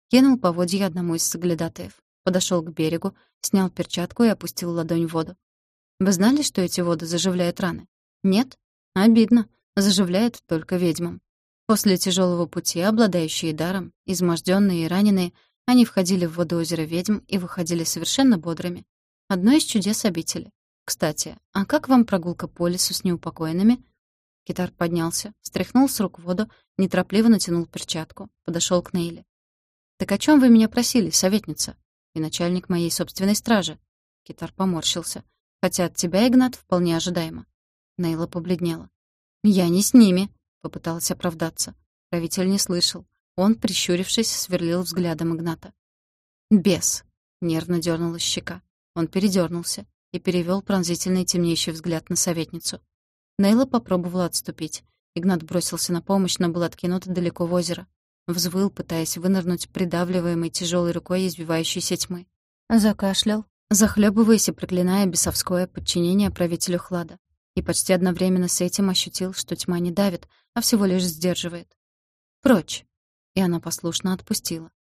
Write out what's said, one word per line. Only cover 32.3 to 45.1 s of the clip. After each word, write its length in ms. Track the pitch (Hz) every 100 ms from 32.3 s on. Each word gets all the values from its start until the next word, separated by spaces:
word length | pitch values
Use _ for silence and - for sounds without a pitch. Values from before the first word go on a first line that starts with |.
| - 175 180 -
моей 240 | 175 170
собственной 420 | - 165 - 190
стражи?" 420 | 214 - 220 170 156 _ _ _ _
Китар 300 | - 160 165
поморщился. 720 | - 190 170 - 180 165 - - _ _ _
"Хотя 260 | 185 - 170
от 100 | -
тебя, 320 | 175 185 247
Игнат, 260 | 254 254
вполне 420 | 254 _ 180 175 165
ожидаемо". 480 | 170 175 160 165 - _ _ _ _ -
Нейла 300 | 175 160 170
побледнела. 600 | 180 170 180 170 165 - _ _ _ _ _
"Я 260 | 214 190 170
не 140 | 175
с 120 | 202
ними", 360 | 254 214 180 196 - _ _ 160
попыталась 460 | 170 170 165 -
оправдаться. 640 | 185 180 165 165 - - - _ _ _
Правитель 380 | 175 165 - 185
не 100 | 196
слышал. 480 | - 175 - 180 - _ _ -
Он, 180 | 190
прищурившись, 800 | 220 220 185 - 175 190 - 226
сверлил 500 | - - 180 170 175
взглядом 540 | 175 170 175